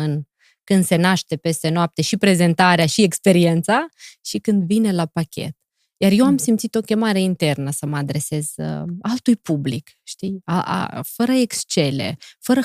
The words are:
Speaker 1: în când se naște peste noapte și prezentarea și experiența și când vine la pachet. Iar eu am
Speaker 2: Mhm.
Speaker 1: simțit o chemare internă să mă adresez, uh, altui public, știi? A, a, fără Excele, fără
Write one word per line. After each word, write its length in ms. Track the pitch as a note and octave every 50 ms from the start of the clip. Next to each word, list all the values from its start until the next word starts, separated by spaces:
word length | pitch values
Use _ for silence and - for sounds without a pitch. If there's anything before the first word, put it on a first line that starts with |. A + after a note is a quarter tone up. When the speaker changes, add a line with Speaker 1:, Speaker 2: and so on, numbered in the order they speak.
| D3+
Speaker 1:
în 180 | D#3 D3 D3+ C#3+ - _ _ _ _ _ _ _
când 220 | - G3 F#3+ F3
se 100 | - F#3
naște 400 | E3 F3 F#3 F#3+ E3+ - - - D3
peste 320 | - E3 D#3+ - - D#3+
noapte 320 | D#3+ F3 E3+ E3 - -
și 160 | D#3+ - - G3
prezentarea 680 | - G3+ F#3 E3+ F3+ E3+ D#3+ - F#3 F3+ F3 E3 E3+
și 160 | D3+ - - G#3
experiența 800 | F3 - - - G3 F#3 F3+ E3+ E3+ E3 E3 D#3+ - G#3+ C4 E4 E4 - _ - - - _ _
și 120 | - - G#3
când 240 | - - G#3 G3 F3+
vine 280 | E3 G#3 A3+ A3 G3+
la 140 | F#3 F3 E3
pachet. 520 | D#3 - E3+ E3 - - - - D#3+ - - _ _ _ _ _ _ _ _
Iar 140 | F#3+ G3
eu 140 | G3 G#3+ B3+
am 80 | C#4 C#4+
Speaker 2:
Mhm. 100 | C4 -
Speaker 1:
simțit 320 | B3 A3+ G#3+ - A3+ -
o 60 | A3+
chemare 380 | G#3+ - G#3+ G#3+ A3+ A3 G3+ F#3+
internă 500 | F#3+ F#3 F3+ - E3+ D3+ C#3 C#3 C#3 C#3
să 140 | D3 - -
mă 120 | D3 D3 D3
adresez, 560 | C#3+ C#3 C#3 D3 - - D#3 D3+ D3+ - -
uh, 280 | - D#3 D#3 D#3 D3+ D#3 F3 F3 F#3
altui 340 | - G#3+ A#3+ B3+ - - A#3
public, 540 | - _ - D#3+ C#3+ C#3 C3+ A#2 D3+ - - _ _ _
știi? 380 | - - - G3 F#3+ G3 F#3 -
A, 160 | - E3+ F3+
a, 400 | - - - F#3 - - - - -
fără 280 | - - - A#3 B3+
Excele, 880 | C4 C4 B3 - - - - - - F3+ D3 C#3 C#3 C3 G#2+ F#2+ D#3 - - - - _
fără 220 | - - B3+ C4+ B3+